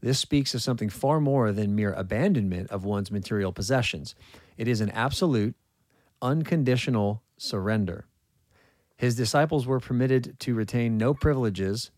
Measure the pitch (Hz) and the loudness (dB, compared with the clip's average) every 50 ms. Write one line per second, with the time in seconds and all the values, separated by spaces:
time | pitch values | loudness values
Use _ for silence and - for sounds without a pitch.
0 | - 120 131 - - - - 143 139 - - 123 - - 127 113 110 104 - - | 2 0 0 0 0 2 2 2 2 2 -2 -4 -2 -2 -2 -2 -2 -4 -4 -2
1 | - 135 151 160 151 139 139 139 120 107 101 104 107 101 101 104 107 101 95 - | 0 2 2 4 2 2 2 4 2 2 2 0 0 0 2 2 0 0 -2 -2
2 | 98 92 107 107 147 202 196 135 104 95 92 90 92 98 101 98 92 101 104 101 | -4 -4 -2 0 2 2 2 2 2 0 -2 -4 -4 -6 -6 -6 -4 -2 -2 -2
3 | 101 - 104 104 95 - 113 104 98 92 90 - 101 95 135 131 120 - - 82 | -2 -2 -4 -6 -4 -2 -2 -2 0 -2 -2 -4 -2 0 0 0 0 0 -4 -6
4 | 71 - - _ - - - - - _ _ - 113 117 123 107 110 101 98 110 | -10 -12 -16 _ -20 -20 -20 -20 -20 _ _ -6 -2 0 0 0 0 -2 -2 -2
5 | 113 139 143 - 190 175 139 113 104 113 - _ _ _ _ _ _ _ _ _ | -2 -2 0 0 0 2 2 2 2 0 -2 _ _ _ _ _ _ _ _ _
6 | _ _ _ _ - 123 139 160 160 - 175 165 143 127 127 123 - - 127 110 | _ _ _ _ -2 0 0 0 0 0 0 2 2 2 2 2 2 0 0 2
7 | 104 101 107 110 _ _ _ _ - - - 104 95 104 110 110 101 87 85 - | 2 2 0 -2 _ _ _ _ -10 -6 -4 -2 0 0 2 2 0 0 -2 -8
8 | - _ _ _ _ _ _ _ _ _ _ _ _ _ _ _ _ _ _ _ | -12 _ _ _ _ _ _ _ _ _ _ _ _ _ _ _ _ _ _ _
9 | - 123 120 117 127 110 - 147 151 156 160 147 127 123 131 127 - - 127 120 | -2 0 0 0 -2 0 2 2 2 4 2 0 0 0 -2 -2 0 -2 0 0
10 | 127 131 131 127 120 - - - - - 123 113 110 98 - 123 120 117 113 110 | 2 4 4 2 2 0 -10 -10 -4 -2 0 0 0 0 0 0 0 2 2 2
11 | 110 123 147 143 - 156 147 131 123 110 95 90 95 95 101 110 - - _ | 2 2 0 2 2 2 2 2 0 0 0 0 -2 -2 -2 -4 -6 -10 _